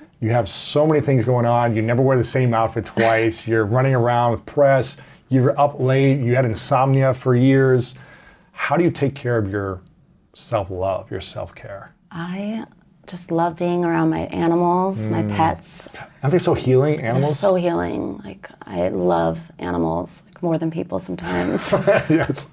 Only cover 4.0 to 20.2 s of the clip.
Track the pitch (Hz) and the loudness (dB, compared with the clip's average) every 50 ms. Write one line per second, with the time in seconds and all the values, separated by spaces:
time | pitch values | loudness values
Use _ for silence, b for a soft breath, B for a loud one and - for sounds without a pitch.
4 | 117 120 120 120 120 120 113 - - - - 147 143 139 139 131 120 - - B | 2 2 2 2 2 2 0 -2 -6 -4 0 2 4 4 4 4 2 0 -4 B
5 | B B B B B - 127 131 123 135 - - 143 143 143 - 127 127 131 131 | B B B B B 0 2 2 4 2 4 2 2 0 0 0 0 2 2 4
6 | 139 139 135 143 123 117 123 127 135 117 107 - - - 143 127 131 135 135 135 | 4 4 2 2 0 0 2 2 2 0 0 -2 0 2 2 2 2 4 2 4
7 | 135 135 127 127 - 131 123 120 127 135 135 135 135 131 127 127 117 - B B | 2 2 0 0 0 2 4 4 6 6 6 6 6 4 4 2 0 -2 B B
8 | B B B B B B B B B B _ - - - 143 160 175 165 - - | B B B B B B B B B B _ -8 -4 0 0 2 2 2 0 0
9 | 139 135 139 - - 123 120 117 104 95 98 104 98 98 95 87 - - _ _ | -2 -4 -2 -4 -4 -2 -2 0 -2 -2 -4 -4 -4 -6 -8 -8 -12 -18 _ _
10 | _ _ _ _ _ _ _ - - - 120 107 98 90 95 90 92 95 95 92 | _ _ _ _ _ _ _ -16 -8 -4 -4 -4 -4 -4 -6 -4 -4 -2 -4 -4
11 | 95 - 110 98 - - - 110 95 92 - - - - 101 98 - - _ _ | -6 -8 -10 -10 -10 -10 -12 -12 -12 -12 -14 -18 -18 -16 -16 -16 -18 -20 _ _
12 | _ _ - 165 170 180 180 190 202 208 220 220 - - _ _ _ _ _ _ | _ _ -14 -12 -10 -10 -8 -8 -8 -8 -8 -8 -10 -14 _ _ _ _ _ _
13 | _ - 185 170 - - 170 165 165 175 160 165 180 175 175 175 175 170 165 165 | _ -14 -10 -10 -6 -4 -2 0 0 -2 -2 -2 -2 -2 0 0 0 0 0 0
14 | 160 160 160 160 160 - - 180 170 165 165 175 175 175 175 180 185 196 190 214 | 0 0 0 -2 -4 -6 -4 -2 0 0 2 2 2 2 2 2 0 0 -2 -4
15 | - - - - - - - - 160 160 - - - - - - - - B B | -4 -2 -2 -2 -2 -2 0 0 0 0 -2 -4 -6 -6 -6 -6 -6 -8 B B
16 | B B B B - 135 180 175 - 175 160 - - 127 127 127 139 151 151 - | B B B B -2 0 2 2 2 0 0 0 2 2 4 4 4 2 0 -2
17 | - 113 117 135 139 147 151 - - 196 185 185 175 175 165 170 175 175 - - | -2 -2 0 0 0 0 0 0 2 2 2 2 0 0 -2 -2 -2 -4 -4 -6
18 | - - - 214 202 196 190 196 - - - - - - 98 87 87 95 - 95 | -6 -6 -8 -12 -14 -16 -18 -18 -20 -20 -20 -20 -16 -8 -4 -4 -2 -2 -2 -2
19 | 90 87 87 82 82 82 82 82 - - - - - 87 87 85 82 80 82 85 | 0 0 2 2 0 0 -2 -4 -8 -14 -14 -10 -8 -6 -4 -2 -2 -2 -2 -4
20 | 92 - - - | -6 -8 -12 -14